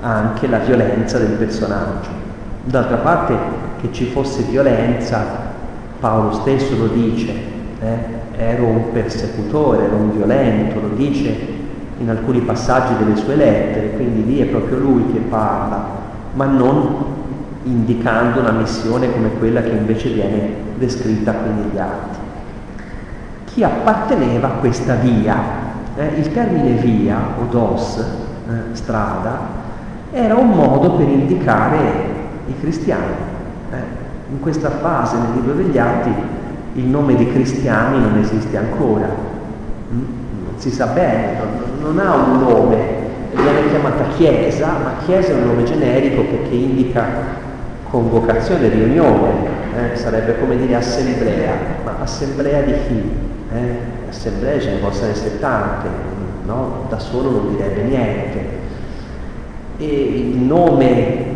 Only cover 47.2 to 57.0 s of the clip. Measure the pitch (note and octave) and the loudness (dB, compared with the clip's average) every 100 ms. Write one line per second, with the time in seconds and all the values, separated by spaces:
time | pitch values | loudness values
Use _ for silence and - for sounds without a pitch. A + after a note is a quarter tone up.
47.2 | - - - - - - - C3 A#2 A2+ | -4 -6 -8 -10 -8 -10 -4 0 2 2
48.2 | A2+ A2 - F3+ A#2 G#2+ A2 D3 D#3 D3 | 2 0 2 2 4 4 4 6 6 6
49.2 | A#2 - - - - - A#2+ A#2+ A#2 A2 | 4 2 -2 -4 -4 -4 -2 -2 0 0
50.2 | A2 A#2 B2+ A#2+ B2+ A#2+ A#2 C3 B2+ A2+ | 0 0 2 2 2 0 0 0 0 0
51.2 | A2 G2+ G#2 - - - - G2+ C3+ - | 0 0 0 -2 -4 -6 -4 -4 -4 -4
52.2 | C#3 C3+ C#3+ C#3+ C#3 D3 C3 A#2 G2 G2 | -4 -2 0 2 2 0 0 -2 -2 -4
53.2 | - - - A#2 B2 A#2+ A#2+ - - - | -4 -6 -6 -4 -4 -4 -6 -8 -10 -6
54.2 | A2 G2+ C3 D3 - G2+ G2 G2 A2 G2+ | -6 -2 -2 0 0 -2 -2 -2 -2 -2
55.2 | G#2+ G#2 C#3 A#2 G2+ - G2 F2 F#2 - | -4 -4 -2 -2 -2 -4 -4 -6 -6 -6
56.2 | F#2+ - - A#2 C3 - - A2 | -8 -6 -4 -4 -4 -4 -6 -6